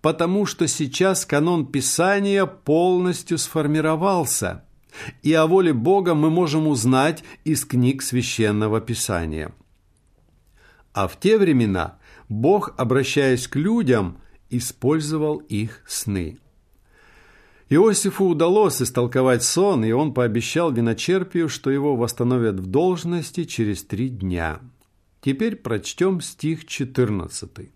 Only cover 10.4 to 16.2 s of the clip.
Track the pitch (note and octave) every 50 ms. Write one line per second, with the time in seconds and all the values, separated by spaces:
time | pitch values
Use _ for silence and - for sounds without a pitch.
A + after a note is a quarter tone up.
10.4 | _ _ _ _ _ - _ _ _ _ _ - G2 F#2 - - - F#3+ A3 A3
11.4 | G3 F3+ D3+ B2+ A#2 G#2+ F#2+ F2+ D#2+ - - _ _ - - - - - A2 G#2
12.4 | A2+ D3+ G3 G#3 - - - - C3 A#2 B2+ C3 C3+ B2+ - D3 C#3 C3+ B2+ B2
13.4 | B2+ - - C3 D3+ G3 A3+ A#3 A3+ C3+ B2+ A2 G2 F2 E2+ - - - - -
14.4 | _ _ - B2 A#2+ - - _ - B2+ D3+ D#3+ D3+ D3 D#3 D#3 D3+ D3+ D3+ D3+
15.4 | - - - G#2 G#2+ A2 - - _ - - - - - G2+ F#2+